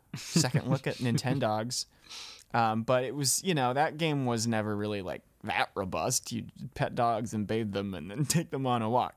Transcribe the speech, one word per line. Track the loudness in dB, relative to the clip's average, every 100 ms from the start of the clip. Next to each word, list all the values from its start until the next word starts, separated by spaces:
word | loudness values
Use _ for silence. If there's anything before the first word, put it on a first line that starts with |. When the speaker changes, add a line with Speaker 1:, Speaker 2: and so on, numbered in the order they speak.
| _ -12
Speaker 1:
second | -2 0 2 2 2
look | 0 -2
at | -2
Speaker 2:
<laughs> |
Speaker 1:
Nintendogs. | 0 0 0 0 0 0 -2 -4 -6 _ -18 -16 -16 -18 -2
Um, | 2 2 2
but | 2 2 2
it | 0
was, | 0 2
you | 2
know, | 2 2
that | 4 2 2
game | 0 2 2
was | 2 2
never | 2 2 0
really, | -2 -2
like, | -4 -8 -10 _ -2
that | 0 0 -2
robust. | -2 0 0 0 -2
You'd | -6 -8 -10 -10
pet | -4 -2
dogs | 2 2 2 -2
and | -4 -2
bathe | 0 0
them | -2 -4
and | -6 -6
then | -4 0
<laughs> |
take | 0 0
them | -2 0
on | 0
a | 2
walk. | 2 0